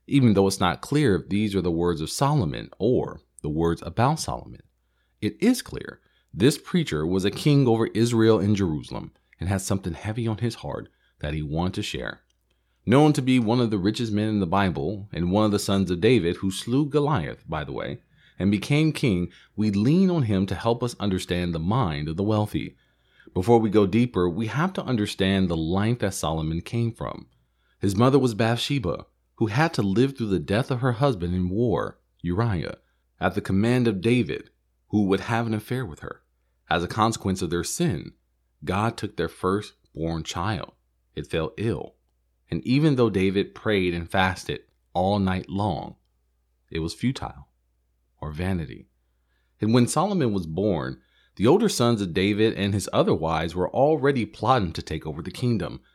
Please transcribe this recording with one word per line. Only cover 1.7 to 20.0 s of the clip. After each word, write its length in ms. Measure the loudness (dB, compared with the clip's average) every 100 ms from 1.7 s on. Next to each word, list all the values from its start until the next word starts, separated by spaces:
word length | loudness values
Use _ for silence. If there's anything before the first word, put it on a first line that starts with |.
words 300 | 0 0 0
of 80 | -4
Solomon 600 | -2 0 2 0 -4 -10 -4
or 420 | 0 0 -2 -10 _ _
the 80 | -6
words 320 | 0 0 0
about 360 | -4 0 0 0
Solomon. 420 | -4 -8 -10 -18 -20 _ _ _ _ _
It 160 | -6 0
is 200 | 0 0
clear 380 | -2 -12 -12 -14 _ _ _
this 260 | 2 2 2
preacher 460 | -2 -2 0 -2
was 200 | 0 0
a 60 | 0
king 360 | 0 2 4 4
over 220 | 2 0
Israel 500 | 0 2 4 6 4
and 160 | 4
Jerusalem 560 | 2 0 -2 -6 -10 -12 -16 _ _
and 80 | -2
had 140 | -2
something 320 | 0 -4 -4
heavy 320 | -8 -8 -6 -4
on 100 | -4
his 180 | -4 -6
heart 320 | -8 -10 -10 _ _ _
that 160 | -8
he 80 | -6
wanted 320 | -4 -2 -4
to 80 | -4
share. 400 | -8 -8 -10 -12 _ _ _ _ _ _ 2
Known 260 | 6 6
to 80 | 4
be 180 | 2 2
one 200 | 4 2
of 100 | 2
the 80 | 2
richest 340 | 0 0 -2
men 160 | -2 0
in 120 | 0
the 60 | 0
Bible 640 | 2 0 0 -4 -6 -10
and 200 | -4 0
one 120 | 2
of 60 | 2
the 80 | 2
sons 320 | 0 0 0
of 100 | 2
David 360 | 4 4 2 -2
who 140 | -4
slew 360 | -4 -2 0 0
Goliath, 560 | 0 0 0 -2 -8 -8
by 160 | -8
the 80 | -6
way, 280 | -8 -8 -10 -14 _ _ _
and 120 | 0
became 420 | 0 0 2 2
king, 400 | 2 0 0 -2 -8 _ -2
we 140 | 0
lean 400 | 2 4 4